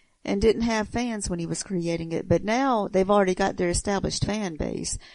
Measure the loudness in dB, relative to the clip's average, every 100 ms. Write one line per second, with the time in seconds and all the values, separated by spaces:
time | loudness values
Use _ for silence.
0 | _ _ -2 4 4 4 2 0 0 -2
1 | -4 -4 -4 -4 -4 -6 -4 -2 0 -2
2 | -2 -4 0 0 2 0 2 0 0 0
3 | 4 4 4 2 0 0 -2 0 0 -2
4 | -2 -2 -2 -2 -4 -4 -6 -4 -6 -8
5 | -12